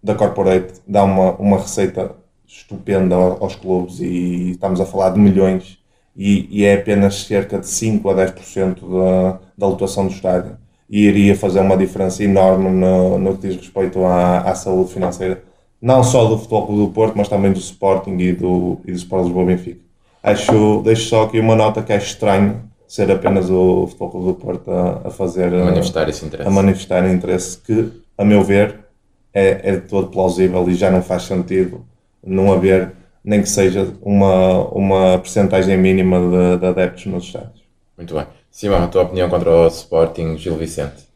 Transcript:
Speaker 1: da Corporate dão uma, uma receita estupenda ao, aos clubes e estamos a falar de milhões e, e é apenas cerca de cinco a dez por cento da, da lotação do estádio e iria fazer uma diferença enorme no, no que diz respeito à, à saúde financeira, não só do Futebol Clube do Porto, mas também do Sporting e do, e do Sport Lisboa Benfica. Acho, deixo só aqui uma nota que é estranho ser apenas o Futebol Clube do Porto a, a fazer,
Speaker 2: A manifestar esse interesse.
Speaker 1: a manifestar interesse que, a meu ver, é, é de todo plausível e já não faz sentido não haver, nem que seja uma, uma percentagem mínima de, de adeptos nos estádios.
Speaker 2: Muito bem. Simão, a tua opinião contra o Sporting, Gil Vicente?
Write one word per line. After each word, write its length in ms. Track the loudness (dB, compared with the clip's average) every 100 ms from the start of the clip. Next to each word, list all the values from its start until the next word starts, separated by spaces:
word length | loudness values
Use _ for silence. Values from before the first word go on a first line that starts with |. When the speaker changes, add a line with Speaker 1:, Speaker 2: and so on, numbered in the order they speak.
Speaker 1:
da 140 | -4
Corporate 600 | -2 -2 0 2 2 -2 -14 -4
dão 200 | 2 2
uma, 260 | 4 0
uma 240 | 0 0 0
receita 560 | 0 -4 -4 -4 -8 -12 _ _ _
estupenda 680 | -20 -18 -16 -4 0 2 2
ao, 260 | 2 0
aos 140 | -6 -8
clubes 420 | -4 -2 -4 -8
e 540 | -6 -4 -4 -4 -4
estamos 280 | -4 -4 -2
a 60 | -2
falar 240 | 0 0
de 80 | 4
milhões 600 | 4 4 2 0 -6 -20 _ _ _ -8
e, 300 | 0 0 0
e 160 | 0
é 100 | 4
apenas 500 | 4 2 2 2 0
cerca 340 | -4 -2 -2 -6
de 80 | -6
cinco 420 | -6 -2 -2 0
a 60 |
dez 160 | 0 -2
por 140 | -4
cento 420 | -14 -4 -4 -4 -6
da, 520 | -2 0 2 0 -4 -14 _
da 80 | -4
lotação 400 | -2 -4 -4 -6
do 60 |
estádio 440 | -4 -2 -2 -4 -16 _ _ _
e 160 | 2
iria 300 | 2 4 4
fazer 240 | 2 0 0
uma 180 | 2 2
diferença 460 | 0 -2 -4 -2
enorme 480 | 0 4 4 4 2
no, 480 | 2 2 2 2 0
no 180 | -2 -4
que 120 | -6
diz 80 | -10
respeito 480 | -10 -4 -4 0
à, 340 | 0 2 2 0
à 120 | -2
saúde 380 | -4 -2 -2 -2
financeira, 500 | -4 -6 -6 -6 -8 -12 _ _ _
não 220 | 2 4
só 200 | 4 4 2
do 120 | 0
Futebol 280 | -2 -4 -2
Clube 160 | 0
do 100 | 0
Porto, 220 | 2 0 0
mas 100 | -2
também 260 | 0 0
do 60 | 0
Sporting 580 | -6 -4 -2 0 -2 -2
e 140 | -2
do, 460 | 0 0 0 -2 -6
e 80 | -8
do 40 | -10
Sport 280 | -6 -4
Lisboa 200 | -2 0
Benfica. 360 | 0 0 -4 -16 _ _ _ _
Acho, 600 | -2 0 2 4 4 2
deixo 240 | 2 0 2
só 160 | 0
aqui 160 | 0 0
uma 160 | 2 4
nota 260 | 2 0
que 100 | -2
é 40 | -4
estranho 680 | -4 -4 0 2 2 0 -12 _ _
ser 220 | -4 0
apenas 400 | 2 2 0 2
o 340 | 2 4 2 -2
Futebol 220 | -6 -12
Clube 160 | -6 -4
do 60 |
Porto 360 | -4 -6 -10 -6
a, 380 | -2 -2 -4 -10
a 20 |
fazer, 420 | -6 -6 -2 -2
Speaker 2:
A 120 | 0
manifestar 440 | 2 2 0 -2 -4
esse 160 | -4
interesse. 240 | -10 -8 0
Speaker 1:
a 20 |
manifestar 580 | 2 2 0 -2 0 2
interesse 480 | 0 -2 -4 -6 -14
que, 340 | -4 -2 -2 -8 _ -2
a 80 |
meu 200 | 2 4
ver, 340 | 4 2 2 -2 -20 _ _ _ _
é, 360 | 2 2 2 -2
é 20 |
de 160 | -4 -2
todo 180 | -4 -4
plausível 640 | -2 -2 2 0 2 0
e 40 |
já 140 | 0 2
não 140 | 0
faz 220 | 0 -6
sentido 600 | -4 -6 -2 -2 -2 -6 -20 _ _ _
não 280 | -6 0 2
haver, 400 | 2 4 2 0 -10 _ _
nem 180 | -2 -2
que 60 | 0
seja 440 | 0 0 0 -6 -8
uma, 680 | -2 2 4 4 4 2 -2
uma 500 | -2 0 2 2 2
percentagem 580 | 0 -2 0 2 2 2
mínima 440 | 2 2 2 2
de, 380 | 2 2 2 2
de 80 | 0
adeptos 400 | 0 -2 -4 -10
nos 180 | -10
estádios. 360 | -10 -14 -16 -20 _ _ _ _
Speaker 2:
Muito 180 | -10
bem. 120 | -8 -10 -16 _
Simão, 320 | -10 -2 0
a 20 | 2
tua 160 | 2
opinião 260 | 0 0 0
contra 220 | 0 2
o 160 | 4 4
Sporting, 680 | 0 -4 0 0 -2 -8 -6
Gil 160 | -6
Vicente? 540 | -6 -8 -8 -10 -12 _